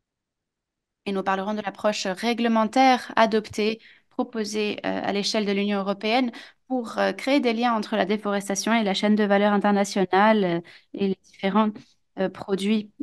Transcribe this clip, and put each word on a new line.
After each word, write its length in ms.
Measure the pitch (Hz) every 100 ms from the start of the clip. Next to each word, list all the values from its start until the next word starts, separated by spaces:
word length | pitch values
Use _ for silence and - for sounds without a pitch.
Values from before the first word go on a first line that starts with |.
| _ _ _ _ _ _ _ _ _ _ -
Et 60 |
nous 100 | 196
parlerons 320 | 190 190 190
de 80 | 214
l'approche 460 | 202 196 214 208 196
réglementaire 1080 | 185 226 226 233 226 220 254 262 247 - -
adoptée, 640 | 226 220 214 - 214 220 - - _
proposée, 680 | - 247 226 208 214 208 - -
euh, 160 | 190
à 100 | -
l'échelle 320 | 196 190 226 202
de 60 |
l'Union 280 | 202 202 208
européenne 520 | 196 202 214 233 254 - - _ _
pour, 300 | 262 226 190
euh, 160 | 196
créer 260 | 190 - 285
des 140 | 247
liens 200 | 226 247
entre 220 | 226 202 214
la 100 | 190
déforestation 680 | 208 208 202 196 196 -
et 100 | 233
la 100 | 208
chaîne 220 | 190 208 214
de 80 |
valeur 300 | 208 202 208
internationale, 880 | 208 208 196 202 - 185 190 208 220
euh, 180 | 185 170 - - _
et 160 | - 196
les 80 | 190
différents, 460 | _ - 196 196 214 208 - _ _ -
euh, 100 | 190
produits, 600 | 190 - 196 196 220 208 _